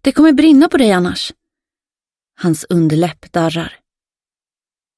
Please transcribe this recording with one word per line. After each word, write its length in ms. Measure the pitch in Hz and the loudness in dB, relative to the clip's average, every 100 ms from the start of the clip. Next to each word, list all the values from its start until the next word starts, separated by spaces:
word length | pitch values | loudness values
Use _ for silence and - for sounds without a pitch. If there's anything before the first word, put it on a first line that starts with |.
Det 120 | 277 | -4
kommer 200 | 277 320 | 2 2
brinna 360 | 269 320 269 339 | 4 4 4 4
på 80 | 330 | 2
dig 160 | 220 | 0
annars." 400 | 185 180 180 - - _ _ _ _ _ _ _ _ _ - | 0 -4 -8 -12 -16 _ _ _ _ _ _ _ _ _ -8
Hans 260 | 175 156 - | -4 -4 -4
underläpp 640 | 170 156 156 170 - - | -2 0 0 -4 -6 -10
darrar. 480 | 175 165 165 160 - _ _ _ _ _ _ _ _ _ _ _ | -6 -4 -6 -12 -16 _ _ _ _ _ _ _ _ _ _ _